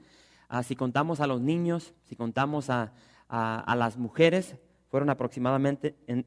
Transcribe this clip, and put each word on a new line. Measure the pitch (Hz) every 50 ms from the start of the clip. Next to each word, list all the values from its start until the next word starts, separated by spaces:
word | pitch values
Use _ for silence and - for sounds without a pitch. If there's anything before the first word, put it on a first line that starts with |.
| - - - - - - - - _ -
Ah, | - 123 123
si | - 139
contamos | - 131 127 117 139 147 165 170 143
a | 147 139
los | 131 123
niños, | 123 143 165 170 170 170 170 170 - - - _
si | _ - -
contamos | - 117 117 110 131 135 147 151 147 135 135
a, | 127 120 113 107 - - - - - - _ -
a, | - 117 113 113 113 113
a | - - 117
las | 123 117 113 107 123
mujeres, | 120 107 - - 165 165 175 190 185 - - - - _ _ _ _ _
fueron | - 135 143 147
aproximadamente, | 135 - 123 120 - 127 123 127 135 135 139 139 143 139 - 147 - _ _ -
en, | 123 123 123